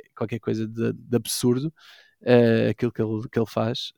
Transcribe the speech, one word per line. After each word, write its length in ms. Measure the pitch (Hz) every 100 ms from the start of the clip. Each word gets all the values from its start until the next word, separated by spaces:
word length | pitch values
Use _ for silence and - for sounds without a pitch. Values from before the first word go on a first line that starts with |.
| - -
qualquer 240 | 113 117
coisa 280 | - 110 110
de, 260 | 113 113
de 220 | 113 - 117
absurdo, 560 | 113 - 123 123 156 - - - _ _
eh, 480 | - 123 117 113 113
aquilo 220 | 107 120
que 80 | -
ele, 260 | 110 110 123
que 100 | -
ele 60 | 113
faz. 460 | - 113 127 -